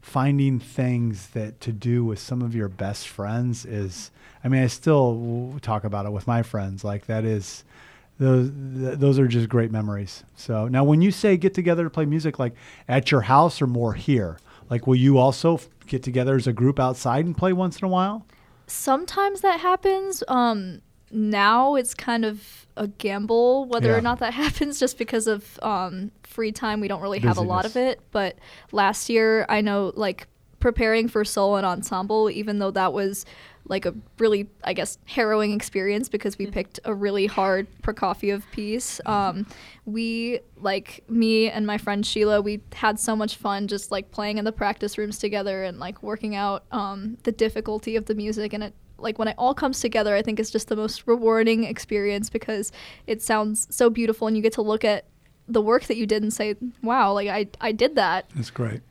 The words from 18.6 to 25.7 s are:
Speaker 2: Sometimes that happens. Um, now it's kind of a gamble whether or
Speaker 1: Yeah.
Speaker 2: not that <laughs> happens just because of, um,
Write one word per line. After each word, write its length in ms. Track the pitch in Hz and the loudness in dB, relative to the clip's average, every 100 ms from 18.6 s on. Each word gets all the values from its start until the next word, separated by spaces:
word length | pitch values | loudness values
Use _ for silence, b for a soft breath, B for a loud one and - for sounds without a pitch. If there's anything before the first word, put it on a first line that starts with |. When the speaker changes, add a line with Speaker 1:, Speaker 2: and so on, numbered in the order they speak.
| b | b
Speaker 2:
Sometimes 720 | - - 269 359 - 403 403 | -8 0 0 0 0 0 2
that 180 | 392 339 | 2 2
happens. 640 | 349 370 392 381 392 381 - | 2 2 2 0 -2 -6 -2
Um, 540 | 254 240 214 185 175 _ _ _ | 2 2 0 -6 -12 _ _ _
now 640 | 220 214 208 202 233 269 285 | -2 0 4 6 6 4 2
it's 180 | 247 | -2
kind 320 | - - 233 220 | -6 -4 0 0
of 420 | 214 - - - - | -4 -16 -20 -18 -8
a 120 | 208 | -8
gamble 800 | 202 208 196 214 233 240 262 262 | -4 -6 -4 0 4 4 4 0
whether 260 | 233 233 | 0 4
or 40 | 226 | 4
Speaker 1:
Yeah. 60 | |
Speaker 2:
not 180 | 233 247 | 2 0
that 140 | 233 | -2
<laughs> 100 | 233 302 | 0 -2
happens 340 | - 285 285 | 0 -4 0
just 180 | 262 - | -2 0
because 300 | 226 233 220 | -4 -2 0
of, 320 | 208 208 - | -4 -6 -8
um, 500 | - | -4